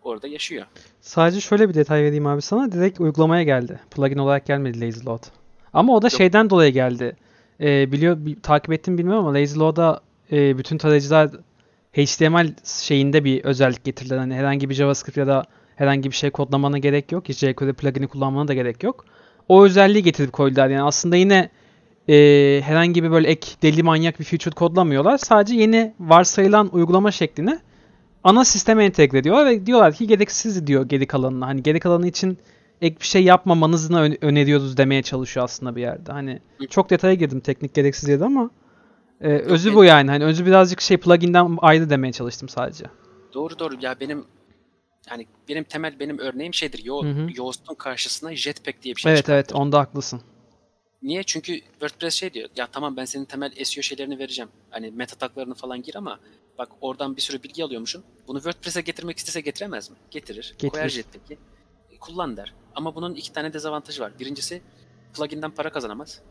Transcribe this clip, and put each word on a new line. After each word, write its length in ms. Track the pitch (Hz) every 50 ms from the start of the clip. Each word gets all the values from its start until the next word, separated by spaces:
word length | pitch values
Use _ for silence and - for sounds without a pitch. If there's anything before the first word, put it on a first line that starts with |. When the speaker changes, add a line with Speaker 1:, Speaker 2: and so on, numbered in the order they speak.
Speaker 1:
Orada 260 | _ 131 113 107 110
yaşıyor. 380 | 143 147 151 - - 170 120 95 _ _ - - _ _ _
Speaker 2:
Sadece 400 | _ - - 165 165 170 180 202
şöyle 280 | 196 - 208 208 220 202
bir 40 | 175
detay 300 | 156 147 143 151 151 147
vereyim 240 | 147 147 151 147
abi 140 | 143 143 143
sana. 300 | 143 - 202 226 277 254
Direkt 280 | 180 175 180 196 185 -
uygulamaya 440 | 175 151 143 156 160 160 165 175 170
geldi. 360 | 147 135 127 120 117 - - - _
Plugin 260 | - - 139 135 139
olarak 280 | 143 139 135 139 139 139
gelmedi 360 | - 143 139 139 131 117 117
Lazy 240 | 117 117 113 117 120
Load. 180 | 127 117 113 - - _ _ _ _ _ _ _ _ -
Ama 220 | 151 185 254 254
o 60 | 214
da 60 | 208
Speaker 1:
Yok. 100 | 240 -
Speaker 2:
şeyden 320 | - 190 180 175 214 220 208
dolayı 240 | 196 175 160 143 127
geldi. 440 | 131 127 127 123 120 123 117 - _ _ _ _ _ _ _ _ _
Ee, 320 | 151 147 143 139 139 131
biliyor, 340 | 139 143 156 170 175 156 147
bi-, 160 | 151 147 -
takip 320 | - - 151 147 - - 160
ettim 240 | 156 - 190 180
bilmiyorum 280 | 170 170 180 202 226 196
ama 140 | 156 139 143
Lazy 200 | 143 143 147 156
Load'a, 420 | 156 160 156 170 170 165 156 - _ _ _ _ _ _
e, 260 | 156 147 143 139 135
bütün 200 | 131 131 - 156
tarayıcılar 540 | 156 - 156 151 147 139 139 156 160 151 147 - - - _ _ _ _ _ _ _ _ _
H 260 | _ - 143 139 -
T 120 | - 160 156
M 180 | 165 175 170
L 60 | 156 143 - _
şeyinde 580 | - - - - - 151 139 139 143 139 156 143
bir 200 | 139 131 127 -
özellik 400 | 139 135 127 135 131 123 120 _
getirdiler. 340 | 135 127 - 131 131 131
Hani 160 | 131 131 127 131
herhangi 360 | 127 135 139 139 139 139 135
bir 60 | 135
JavaScript 420 | 135 143 139 139 139 - - -
ya 100 | 147 139
da 160 | 135 139 135 - _ _ _ _ _ _
herhangi 360 | - 143 139 139 139 131 139
bir 40 | 131
şey 160 | - - 143
kodlamana 460 | - - 143 135 139 139 139 143 143
gerek 340 | 143 135 143 139 143 143 -
yok. 180 | 165 185 - -
Hiç 80 | 131
jQuery 360 | - - 135 127 - 139 135 131
plugin'i 340 | - 143 143 123 135 135
kullanmana 400 | 127 - 139 135 135 135 139 147
da 60 | 143 139
gerek 300 | 127 123 120 117 _ -
yok. 220 | 220 262 - - _ _ _ _ _ _ _ _
O 180 | _ 185 190 202
özelliği 380 | 196 180 196 196 196 208 214 190
getirip 300 | 175 156 - 143 131 -
koydular. 360 | - 143 139 131 139 135 135
Yani 140 | 135 139 139
aslında 320 | 147 143 - - 175 175
yine, 340 | 180 185 196 202 190 175 - _ _ _ _ _ _ _ _ _ _ _ -
e, 60 | 151 147 147 147 143 143 143 139 139 139 139
herhangi 400 | 147 156 160 170 175 175 175 165
bir 80 | 165
böyle 160 | 160 165 160
ek 200 | 147 160 156 - - - _
deli 220 | - 156 156 160 170
manyak 360 | 165 160 156 165 165 156 -
bir 60 | 151
feature 300 | - - 160 - 170 151
kodlamıyorlar. 640 | - 170 170 165 190 180 165 139 135 143 196 269
Sadece 380 | 269 - - 233 214 202 202 247
yeni 400 | 233 214 220 226 226 226 220 220 _
varsayılan 760 | 180 160 160 175 180 175 - - 196 190 202 214 208 185 185
uygulama 360 | 175 170 165 175 190 202 208
şeklini 480 | 190 - 175 156 _ - 156 214 311 330 _ _ _ _ _ _ _ _ _ _ _ _ _
ana 220 | 185 202 240 135
sisteme 400 | - - 202 - - 220 220 208
entegre 320 | 196 - - 151 139 135
ediyorlar 280 | 135 131 151 202 269 302
ve 200 | 269 240 214 185
diyorlar 280 | 220 247 240 208 160 147
ki 140 | - 233
gereksiz 600 | 214 220 190 208 196 - - - 226 202 185 156
diyor 220 | 143 139 135 135 123
geri 180 | 143 135 139
kalanına. 400 | 139 - 139 127 131 131 127 127
Hani 160 | 131 135 135 123
geri 160 | 151 151 165
kalanı 280 | - 180 175 170 175
için 300 | 180 180 - - 190 185 185 _ _ _ _ _ _ _ _
ek 180 | 170 165 160 _
bir 60 | -
şey 180 | - - 196 185
yapmamanızı 680 | 180 180 180 - 190 170 165 160 156 170 165 156 156 175
ön-, 240 | 170 156 151 151 -
öneriyoruz 560 | - 151 143 147 143 139 147 143 139 135 131
demeye 260 | 127 139 131 139 135 131
çalışıyor 400 | - - 131 131 123 - 131 123
aslında 320 | 123 - - - 127 117
bir 60 | 120
yerde. 300 | 120 120 - - 165 160
Hani 300 | 143 143 139 135 127 - _ _ _
Speaker 1:
Hı. 100 | _ 135
Speaker 2:
çok 220 | 131 - 196 185 -
detaya 240 | 190 170 - 185 190
girdim 260 | 180 165 143 131 131
teknik 340 | - - 135 _ - 139 _
gereksiz 360 | 151 139 143 135 - 147 143
yerde 160 | 143 139 175
ama, 240 | 240 277 269 233 247 _ _ _ _ _ _ _ _ _ _ _ _ _ _
e, 100 | - 156
Speaker 1:
Yok, 100 | 147 143
Speaker 2:
özü 280 | - - 180 165 175 220
Speaker 1:
ben 60 | 202
Speaker 2:
bu 80 | 214 196
yani. 260 | 175 160 151 139 135
Hani 160 | 143 143 147
özü 200 | 156 160 165 180
birazcık 360 | 180 185 190 185 180 180 -
şey 160 | - - 202
plugin'den 600 | 180 - 175 175 170 170 175 175 180 175 175 170 165
ayrı 280 | - 160 156 160 165 151
demeye 240 | 147 135 131 131 123
çalıştım 360 | - 127 120 123 - - 127
sadece. 360 | - 127 123 - - 151 - - _ _ _ _ _ _ _ _ _
Speaker 1:
Doğru, 260 | 131 151 165 165 -
doğru. 160 | 165 156 135 123
Ya 180 | 131 127 127 120
benim, 260 | 135 139 151 147 131 _ _ _ _ _ _ _ _ _ _ _ _ _ _ _ _ -
yani 180 | 120 117 113 _ _ _ _ -
benim 140 | 147 160 151
temel, 360 | _ - 151 160 156 143 135
benim 180 | 143 143 147
örneğim 360 | 135 123 135 127 127 147 175 175
şeydir. 300 | - 160 147 - - -
Yo-, 200 | 120 135 143 143
Speaker 2:
Hı 60 | 147
hı. 180 | 143 143 156 170 151
Speaker 1:
Yoast'un 400 | 120 123 127 127 - _ - -
karşısına 600 | _ - 135 127 120 - - - - 151 160 165
Jetpack 460 | 135 127 143 147 - _ 147 147 _
diye 140 | _ 127 120
bir 60 | -
şey 100 | - 165
Speaker 2:
Evet, 60 | 160
Speaker 1:
çıkarttılar. 200 | 147 135 - 147
Speaker 2:
evet. 280 | 139 135 - - 143 143
Onda 140 | 143 143 147
haklısın. 420 | 139 139 - 139 131 - - 123 _ _ _ _ _ _ _ _ _ _ _ _ _ _ _ _
Speaker 1:
Niye? 220 | - 135 160 185 190
Çünkü 360 | - - 160 - - 175 147
WordPress 540 | _ _ _ _ 147 151 - _ 170 165 160
şey 200 | - 190 185 _
diyor, 160 | 113 110 - _
"Ya 120 | - 123 120
tamam, 260 | - 135 147 147 135
ben 80 | 131 131
senin 200 | 127 - 139 135
temel 260 | _ - 135 143 139 135 - 139
S 120 | - -
E 20 | 143
O 40 | 135
şeylerini 360 | - 139 131 139 135 143 131
vereceğim. 320 | 135 131 131 135 120 104 _ _ _ _
Hani 220 | - 110 113 110
meta 240 | 110 117 127 123 -
taglarını 380 | _ 135 127 _ 135 131 123 127
falan 280 | - - 127 127 123
gir 140 | 123 - -
ama 240 | 202 202 160 101 - _ _ _ _ _ _ _
bak, 140 | - 123 _ _ _
oradan 340 | - 131 131 135 143 135 135
bir 60 | 131
sürü 220 | - - 139 131 _
bilgi 200 | 139 _ 160 165
alıyormuşsun." 400 | 143 131 113 117 120 - 175 196 _ _ _ _
Bunu 100 | - 131
WordPress'e 440 | 139 139 165 175 _ - 175 160 175
getirmek 360 | 160 175 165 - 165 170 160
istese 240 | - - - - 165
getiremez 480 | 143 147 135 - 196 208 165 110 101 -
mi? 80 | - _ _ _
Getirir. 400 | - 151 _ - 104 107 - -
Speaker 2:
Getirir. 200 | - _ 151 139
Speaker 1:
Koyar 180 | - 156 156 151
Jetpack'i, 480 | 127 120 110 _ _ - _ _ 147 _ _ _ _ _ _ _ _ _ _ _
"E, 80 | _ _
kullan." 380 | - - 165 180 175 143 113
der. 160 | 98 101 98 _ _ _ _ _
Ama 200 | 143 151 160 151
bunun 200 | 160 170 175 175
iki 180 | - - - _
tane 200 | 156 151 160 151
dezavantajı 480 | 156 147 156 151 151 147 - 147 139
var. 180 | 120 104 104 127
Birincisi, 420 | 127 135 143 139 - - 175 180 _ _ _ _ _ _ _ _ _ _ _
plugin'den 380 | - 151 147 151 151 156 156
para 200 | - - 147 160
kazanamaz. 500 | - 147 123 110 104 117 151 - - _ _ _